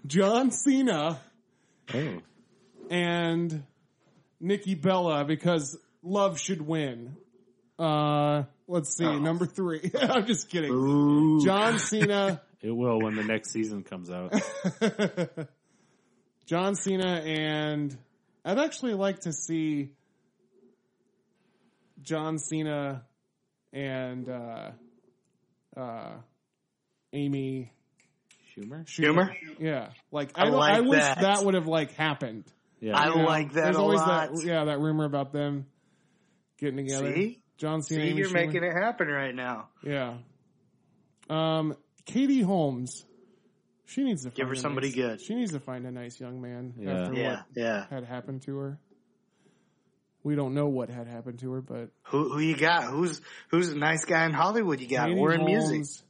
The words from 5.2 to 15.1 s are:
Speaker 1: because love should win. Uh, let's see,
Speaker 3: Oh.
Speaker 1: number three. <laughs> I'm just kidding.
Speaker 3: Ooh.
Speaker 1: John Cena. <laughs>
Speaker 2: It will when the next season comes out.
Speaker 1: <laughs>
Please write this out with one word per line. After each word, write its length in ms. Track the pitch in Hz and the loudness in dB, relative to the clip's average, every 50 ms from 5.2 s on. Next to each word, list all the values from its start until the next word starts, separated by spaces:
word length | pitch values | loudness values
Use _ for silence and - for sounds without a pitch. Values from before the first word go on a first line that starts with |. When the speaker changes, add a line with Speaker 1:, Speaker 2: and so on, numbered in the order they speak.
| 147 | 2
Speaker 1:
because 520 | 143 156 151 - 175 175 160 143 135 - - _ _ _ _ | 0 -2 0 2 2 2 2 0 -4 -10 -14 _ _ _ _
love 380 | - 175 190 202 196 196 170 139 | -8 -2 2 2 2 2 2 -2
should 220 | - - 196 160 | -4 -4 -4 -4
win. 560 | 151 151 165 160 147 135 120 117 117 123 147 - - _ _ _ _ _ _ _ _ _ _ | -2 -2 -2 0 0 -2 -4 -8 -12 -14 -14 -16 -20 _ _ _ _ _ _ _ _ _ _
Uh, 640 | - 165 156 151 151 151 147 147 147 147 147 147 147 139 - _ _ _ | -2 0 2 2 4 4 4 4 4 4 4 2 2 0 -4 _ _ _
let's 280 | - 175 170 151 - - | -2 -2 -2 -2 -2 -2
see, 100 | - 170 | 2 2
Speaker 3:
Oh. 140 | 160 151 143 | 2 2 2
Speaker 1:
number 260 | 147 160 165 170 185 | 2 2 2 0 -2
three. 460 | 151 - - 190 175 160 156 175 180 - | -2 -2 -2 -2 -2 -2 -2 -4 -2 0
<laughs> 40 | 285 | 0
I'm 260 | 269 240 254 247 196 | 2 4 4 2 2
just 240 | 233 220 - - - | 2 0 -2 -2 -4
kidding. 220 | - 175 156 143 | -2 -2 0 2
Speaker 3:
Ooh. 720 | 127 127 131 139 143 147 147 147 147 147 156 156 156 151 147 | 2 2 4 4 4 4 6 6 6 6 6 6 6 6 6
Speaker 1:
John 360 | 185 190 202 214 226 226 220 | 6 6 6 4 4 4 2
Cena. 600 | - - 214 214 - 202 202 202 196 196 180 147 - | 0 0 2 2 4 4 4 4 2 2 0 -2 -8
<laughs> 40 | _ _ _ | _ _ _
Speaker 2:
It 120 | - 110 117 | -6 -4 -2
will 240 | 117 123 123 113 110 | 0 2 2 2 2
when 160 | 110 110 107 | 2 0 0
the 80 | 107 107 | -2 0
next 280 | 107 110 107 - - | 0 0 -2 -2 -4
season 320 | - 113 110 107 104 98 92 | -4 -2 -2 -2 -4 -8 -8
comes 260 | - 95 92 87 87 | -10 -12 -12 -10 -8
out. 240 | 90 90 90 90 - - - - - - - 185 - - | -8 -6 -6 0 0 0 0 -2 -10 -4 -4 -6 -2 0
Speaker 1:
<laughs> 680 | 226 208 - - 208 180 | -2 -2 0 0 -2 -2